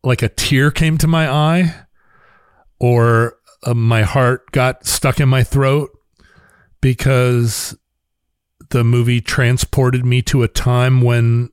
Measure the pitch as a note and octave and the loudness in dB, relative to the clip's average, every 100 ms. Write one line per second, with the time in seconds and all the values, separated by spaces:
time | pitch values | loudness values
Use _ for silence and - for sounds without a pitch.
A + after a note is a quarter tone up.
0 | B2+ B2 A2+ - - C#3 D3 - D#3+ D#3+ | -2 -2 -4 -4 -2 0 0 0 -2 0
1 | D#3 E3 D#3 D3 D3+ E3+ E3+ - _ _ | 0 0 0 0 0 0 -2 -4 _ _
2 | _ _ _ _ _ _ _ _ A#2+ A#2+ | _ _ _ _ _ _ _ _ 0 2
3 | A#2 A2+ A#2 - _ _ - A#2 A2+ A2+ | 2 2 0 -6 _ _ -6 -2 0 0
4 | G#2 C#3+ B2 B2+ - C#3 B2+ - - - | 0 0 0 -2 -4 -2 -2 -4 -8 -2
5 | C3+ - C3+ C3 B2 C#3 C3+ C#3+ C#3+ _ | -2 0 2 2 0 0 0 0 -4 _
6 | _ _ _ _ _ _ _ _ C3 B2 | _ _ _ _ _ _ _ _ -2 0
7 | C3+ B2+ B2 B2 A#2 - - - _ _ | 0 0 2 0 -2 -4 -12 -16 _ _
8 | _ _ _ _ _ _ - A#2+ A#2 A#2+ | _ _ _ _ _ _ -4 0 2 2
9 | A#2+ A#2+ - - B2 B2 - - B2+ B2+ | 0 -2 -2 -2 0 0 -2 0 0 0
10 | B2 B2 - B2+ A#2 - B2 B2 B2+ B2+ | 0 0 0 0 0 -2 0 0 2 2
11 | A#2+ A#2+ A#2 A#2 A#2+ | 2 2 0 0 -4